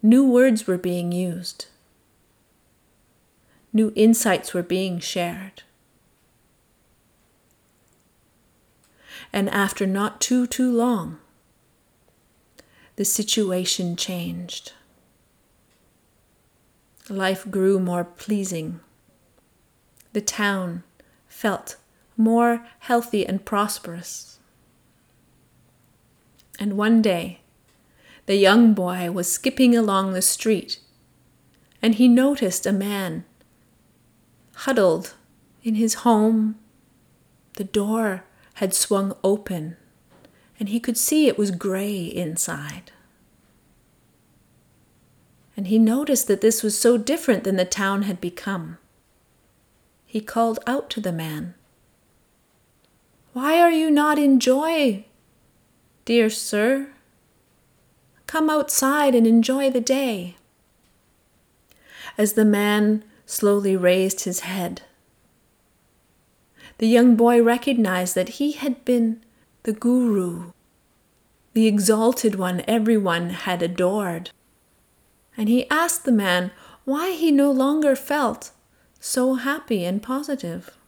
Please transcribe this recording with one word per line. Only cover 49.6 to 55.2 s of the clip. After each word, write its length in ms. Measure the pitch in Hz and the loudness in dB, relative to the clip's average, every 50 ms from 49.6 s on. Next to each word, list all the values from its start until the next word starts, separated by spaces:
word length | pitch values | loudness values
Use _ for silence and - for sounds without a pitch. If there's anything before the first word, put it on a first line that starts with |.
| _ _ _ _ _ _ _ _ _ | _ _ _ _ _ _ _ _ _
He 160 | _ - 220 | _ -10 -10
called 380 | 214 - - 233 233 226 220 226 - | -8 -6 -2 -2 0 0 -2 -4 -6
out 240 | - 247 277 - - | -4 -4 -4 -4 -6
to 100 | - - | -10 -8
the 100 | 208 190 | -6 -6
man, 440 | 175 165 160 160 156 151 160 175 180 _ _ _ _ _ _ _ _ _ _ _ _ _ _ _ _ _ _ _ _ _ _ _ _ _ _ _ _ _ _ _ _ _ _ _ _ | -6 -6 -6 -8 -8 -10 -10 -12 -14 _ _ _ _ _ _ _ _ _ _ _ _ _ _ _ _ _ _ _ _ _ _ _ _ _ _ _ _ _ _ _ _ _ _ _ _
"Why 260 | 247 262 285 320 339 | -4 -2 2 4 6
are 120 | 349 349 | 6 6
you 200 | 330 320 320 320 | 4 2 2 4
not 280 | 302 285 294 302 302 294 | 4 4 4 4 2 2
in 200 | 294 277 269 262 | 4 4 4 4
joy, 680 | 233 254 254 269 302 320 339 320 294 262 208 190 208 _ _ _ | 4 4 2 2 2 0 0 2 2 0 0 -2 -8 _ _ _